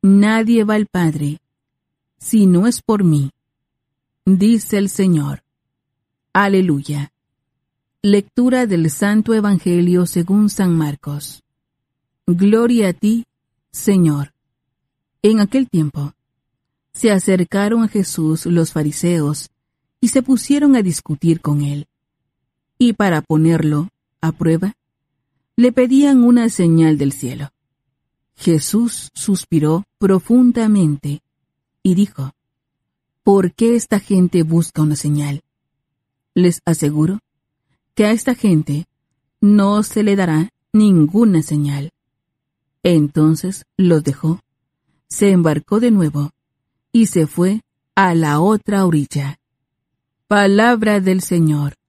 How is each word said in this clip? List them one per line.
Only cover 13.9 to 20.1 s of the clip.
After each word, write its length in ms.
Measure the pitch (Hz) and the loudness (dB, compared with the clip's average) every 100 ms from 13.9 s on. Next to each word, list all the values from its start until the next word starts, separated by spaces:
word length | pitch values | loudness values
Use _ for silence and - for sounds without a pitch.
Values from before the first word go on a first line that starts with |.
| 196 165 143 143 _ _ _ _ _ _ _ _ _ | 2 2 0 -8 _ _ _ _ _ _ _ _ _
En 160 | 208 220 | 0 0
aquel 280 | 208 262 262 | -2 -4 -2
tiempo, 420 | 170 151 151 143 _ _ _ _ _ _ _ _ | -2 -4 -6 -12 _ _ _ _ _ _ _ _
se 160 | - 220 | -4 0
acercaron 720 | 196 190 185 175 196 202 233 | 0 0 0 0 -2 -2 -2
a 60 | 220 | -2
Jesús 580 | 214 185 - 156 160 - | -2 -4 -4 -2 -2 -2
los 280 | 170 160 | -2 -2
fariseos 760 | - 151 147 175 170 147 147 - _ _ _ _ _ | -4 -6 -4 -2 -2 -2 -6 -10 _ _ _ _ _
y 100 | |
se 120 | 240 | 0